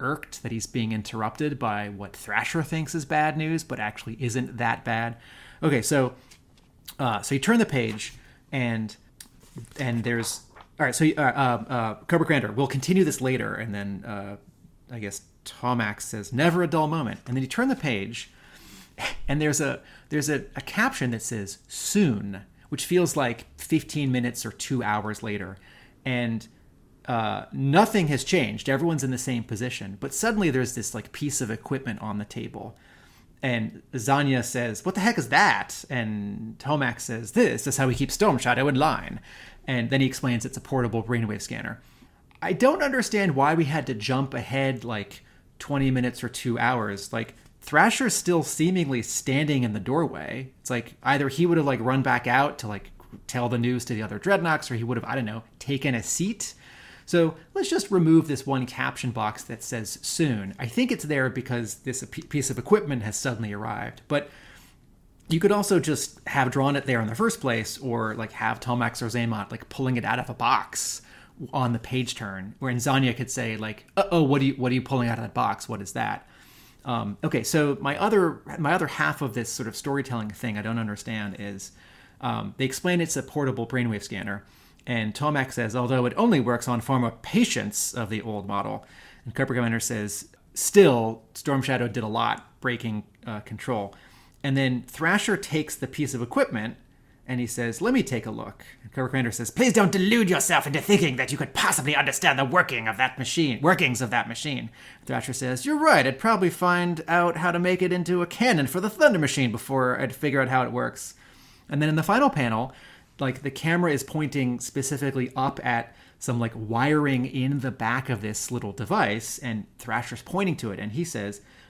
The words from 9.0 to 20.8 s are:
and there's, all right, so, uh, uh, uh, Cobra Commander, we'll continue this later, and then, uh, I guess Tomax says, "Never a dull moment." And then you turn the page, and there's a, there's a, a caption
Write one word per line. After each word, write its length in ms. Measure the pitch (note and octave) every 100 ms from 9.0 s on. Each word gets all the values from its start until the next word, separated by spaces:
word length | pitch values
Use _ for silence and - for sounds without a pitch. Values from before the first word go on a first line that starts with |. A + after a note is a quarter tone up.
| - _ - - - - A2+ -
and 240 | C3 A#2
there's, 380 | A2+ A#2+ G#2+ - - - - -
all 60 | C#3+
right, 80 |
so, 100 | B2
uh, 160 | D#3+ E3
uh, 520 | C3+ C3 C3 A#2 A2
uh, 220 | B2+ A2 G#2+ -
Cobra 200 | E3+ D#3+
Commander, 240 | D3 A2
we'll 160 | G#2+ C3+
continue 380 | C#3 C3 F#3
this 160 | E3 -
later, 340 | C3 C3 A2
and 180 | G2+ A2
then, 320 | G2+ G2+ G2
uh, 320 | - G#2 G2+ G2+ - _ - _ _
I 80 | A#2+
guess 240 | G#2 - - _
Tomax 580 | - - B2 B2 G#2+ G#2
says, 300 | - A2+ G2+
"Never 300 | A#2 E3 E3+
a 40 | E3+
dull 220 | D#3+ D3+
moment." 320 | D#3+ A#2+ G2 -
And 100 | B2+
then 60 |
you 60 | C3
turn 200 | - B3+
the 80 | C4
page, 560 | D3+ A2 G2 A#2+ - - - - - - - - - - -
and 120 | C#3+
there's 200 | D3+ D3
a, 200 | C#3+ B2+ - - -
there's 200 | D3+ C#3+
a, 160 | C#3+ - -
a 40 |
caption 520 | - -